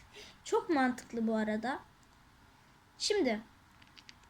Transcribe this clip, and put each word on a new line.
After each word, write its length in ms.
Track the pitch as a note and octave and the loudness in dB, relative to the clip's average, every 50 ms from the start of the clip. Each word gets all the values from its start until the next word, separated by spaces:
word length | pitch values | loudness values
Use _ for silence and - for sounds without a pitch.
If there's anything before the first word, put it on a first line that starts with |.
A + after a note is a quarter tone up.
| - - - - - - - - - | -16 -20 -20 -20 -20 -20 -20 -18 -8
Çok 240 | - - A4 - - | 0 0 0 2 2
mantıklı 580 | E4+ C#4 C4 B3+ B3 B3 - - - A#3 A3+ A3 | 2 4 4 2 2 -2 -6 -8 -4 -2 0 0
bu 80 | A3+ | 2
arada. 440 | A3 A3 G#3+ G#3+ A3 A3 A#3+ C#4 F#4+ - - - - - - - - - - - - - - - - - - - - - - _ - | 2 0 0 -2 -2 -2 -2 -4 -4 -8 -12 -20 -20 -20 -20 -20 -20 -20 -20 -20 -20 -20 -20 -20 -20 -20 -20 -20 -20 -20 -20 _ -6
Şimdi 440 | - - G#4 G#4 E4 B3+ A3 G#3+ - - - - - - - - - - - - - - - - - - | -2 0 2 2 4 2 2 0 -4 -10 -20 -20 -20 -20 -20 -20 -20 -20 -20 -20 -20 -20 -20 -20 -20 -20